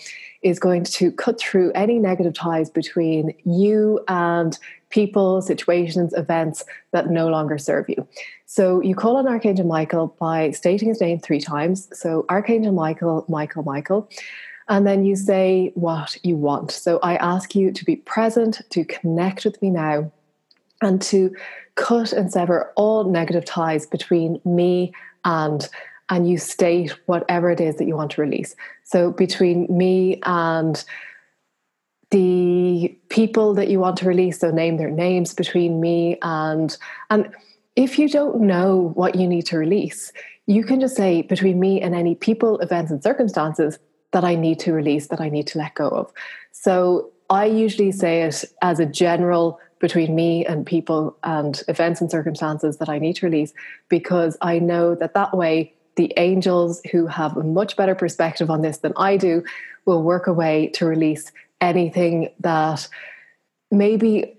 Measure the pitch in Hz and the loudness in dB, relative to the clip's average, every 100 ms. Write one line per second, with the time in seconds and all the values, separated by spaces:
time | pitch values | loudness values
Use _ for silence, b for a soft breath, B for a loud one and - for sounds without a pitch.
0 | B B B B 190 170 185 175 175 - | B B B B 0 2 2 0 -2 0
1 | 175 - - 226 - 190 180 - 214 240 | 0 2 -2 -2 0 2 2 2 0 2
2 | 196 185 170 156 170 160 156 165 160 - | 2 0 -2 -2 -2 -2 -2 -2 -4 -2
3 | 165 156 156 - 180 175 202 214 214 214 | 0 0 -2 -4 -2 2 4 4 2 0
4 | - 180 170 170 165 156 B B _ 214 | 0 0 0 0 0 -4 B B _ 0
5 | 202 202 190 190 190 - - 175 170 175 | 0 2 2 2 0 -2 0 0 0 0
6 | 170 165 160 165 156 151 - B - 170 | -2 -2 -2 -2 -2 -6 -12 B -6 -2
7 | 170 165 165 160 151 147 - 156 - - | 0 0 0 0 -2 -4 -2 -2 -2 -6
8 | - B B B - - 185 185 185 185 | -8 B B B -6 0 2 2 0 0
9 | 220 262 262 233 220 190 170 160 156 170 | 2 2 2 0 0 0 0 0 0 -2
10 | 156 - 165 160 160 131 180 202 220 220 | -2 -4 -4 0 -2 -2 0 0 0 0
11 | 175 170 - 147 147 147 165 185 - - | 0 -2 -2 -4 -2 -4 -2 -2 -6 -10
12 | 170 160 - 190 208 226 214 185 160 160 | -4 -4 -2 -2 0 0 2 0 0 -2
13 | 170 160 - 160 151 156 147 139 - 196 | -2 -2 -2 -4 -4 -6 -6 -6 -2 -2
14 | 208 B B B B B - 202 202 196 | -2 B B B B B -2 2 4 2
15 | 196 196 196 190 185 185 185 180 170 160 | 2 0 0 2 2 2 0 -2 -4 -4
16 | 151 - 180 160 143 143 151 - 180 170 | -6 -6 -2 0 0 -2 -4 -6 -2 0
17 | 180 175 175 185 - 202 190 196 - 160 | 0 0 0 -2 -2 0 0 0 -2 -4
18 | - - 226 226 226 214 - - - - | -4 -2 0 2 0 -2 -6 -4 -4 -4
19 | 170 165 185 190 214 - 196 175 156 147 | -2 0 0 -2 -4 -2 -2 0 0 -2
20 | 156 - _ _ _ _ _ _ 202 190 | -4 -10 _ _ _ _ _ _ 0 0
21 | - 196 185 190 B B B - - 233 | 2 2 2 -2 B B B -4 0 0
22 | 220 - 180 190 175 170 - - 214 220 | 0 -2 0 0 0 0 0 0 2 2
23 | 190 175 165 170 165 - 160 156 151 160 | 2 0 0 -2 -2 -2 -2 -2 -4 -8
24 | - 170 165 160 180 175 180 180 180 B | 0 0 0 -2 0 2 2 2 -2 B
25 | B - 175 165 151 151 143 B B B | B -6 -2 0 0 -2 -6 B B B
26 | - 180 175 170 - - 180 175 160 - | -4 0 2 0 -2 0 2 2 0 -6
27 | - 170 - 175 175 170 160 151 - 156 | -2 -2 0 0 2 2 0 -2 -2 -2
28 | 147 - 147 - 143 - B B - 185 | -4 -2 -2 -2 -6 -12 B B -2 2
29 | 175 - 185 - 185 175 - 180 185 185 | 2 2 -2 2 2 2 0 2 2 4
30 | 185 - - 175 165 160 160 147 - B | 2 0 -2 0 0 0 0 -4 -8 B
31 | B B B B _ _ _ _ _ _ | B B B B _ _ _ _ _ _
32 | _ 196 185 180 180 180 180 175 175 - | _ 2 4 2 2 2 2 2 -2 -6
33 | - - 220 220 214 202 196 190 185 180 | -4 0 2 2 2 2 2 2 0 0
34 | 185 180 185 160 170 160 165 160 151 156 | 0 2 0 0 0 2 0 0 -2 -2
35 | 180 185 170 - 170 175 170 165 170 170 | 0 0 0 -4 -2 0 0 0 0 0
36 | 170 170 170 160 156 156 156 - B B | 0 -2 -4 -4 -2 -2 -2 -4 B B
37 | - 214 - B B B _ - 262 - | -2 0 0 B B B _ 0 0 2
38 | 294 294 294 233 202 175 185 185 170 160 | 2 2 0 2 2 4 4 2 2 0
39 | 185 180 180 175 165 165 160 202 156 - | 0 2 0 0 -2 -2 0 0 -2 -8
40 | - B B B - 202 214 262 262 254 | -14 B B B 0 2 2 2 2 2
41 | 190 170 - 185 190 180 190 190 180 170 | 2 2 0 0 2 2 2 2 0 0
42 | 170 170 - 226 226 214 175 175 165 147 | 0 0 0 2 2 2 0 -2 -2 -2
43 | 208 277 233 180 156 156 156 156 _ _ | 0 0 0 0 -2 0 -2 -2 _ _
44 | _ 185 175 165 160 160 - 160 147 143 | _ 0 2 2 0 0 0 0 0 -2
45 | 143 160 156 147 147 160 156 - 147 - | -2 -6 -4 -4 -4 -6 -6 -4 -2 -2
46 | - B B B B - 196 185 180 175 | -6 B B B B -4 0 2 2 0
47 | - - - 196 214 220 220 208 202 190 | -2 -8 -2 2 2 2 2 2 0 2
48 | 175 165 160 143 - _ 180 160 156 143 | 0 2 0 -4 -10 _ 0 2 0 2
49 | 175 170 175 175 170 165 B _ 170 175 | 2 2 2 2 0 -2 B _ -2 0
50 | 160 160 170 165 - 156 - 165 160 156 | 0 2 2 0 -2 -4 -2 -2 0 -2
51 | 156 - - 156 147 135 - 160 170 170 | -2 -4 -4 -2 -2 -4 -4 0 0 0
52 | 170 165 156 156 156 151 156 147 156 151 | -2 -2 -4 -4 -4 -2 -4 -4 -6 -2
53 | 156 180 180 156 151 B B B - 170 | -2 -2 0 0 -2 B B B -2 -2
54 | - 175 165 156 175 170 170 170 170 170 | 2 0 0 -2 -2 0 2 2 2 0
55 | 165 202 196 185 165 160 156 _ _ - | -2 0 0 0 2 0 -2 _ _ -2
56 | 165 - 175 185 185 180 170 170 - 175 | 0 2 2 2 2 2 2 -2 -2 0
57 | 165 151 156 - 156 165 208 - 196 185 | 0 -2 -4 -2 -2 0 0 0 0 0
58 | 170 - 165 - 160 156 156 143 151 - | -2 -2 -2 -2 -2 0 -2 -4 -6 0
59 | 190 196 190 170 170 B B B - 170 | 2 2 2 0 -2 B B B 0 2
60 | 160 180 185 170 160 156 156 - 165 160 | 2 0 0 0 2 2 0 -2 0 2
61 | 156 151 - B B _ 180 180 170 180 | 0 -2 -8 B B _ 0 2 0 0
62 | 170 165 160 - 175 160 156 147 - B | 0 0 -4 -4 -2 0 0 -2 -8 B
63 | B B B B _ _ _ 202 202 220 | B B B B _ _ _ 2 4 4
64 | 226 208 - | 2 2 -2